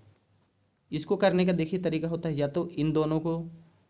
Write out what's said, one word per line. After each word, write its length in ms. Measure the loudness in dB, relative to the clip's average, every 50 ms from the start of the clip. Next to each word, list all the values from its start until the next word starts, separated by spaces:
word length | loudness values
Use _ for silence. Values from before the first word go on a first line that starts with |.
| -20 -20 _ _ _ _ _ _ _ _ _ _ _ _ _ _ _ _ -8
इसको 240 | -6 -2 -2 0
करने 300 | 4 4 4 4 4 4
का 60 | 4 4
देखिए 280 | 2 0 0 -2 -2
तरीका 280 | -2 -2 -2 -2 -2 -2
होता 200 | -4 -4 -4 -4
है, 80 | -2
या 120 | -2 -2 -2
तो 200 | -2 -2 -4 -4
इन 240 | -2 -2 0 2 2
दोनों 280 | 2 2 2 0 0
को, 240 | 0 -2 -4 -4 -6 -8 -12 -18 -20 -20 _ _ _ _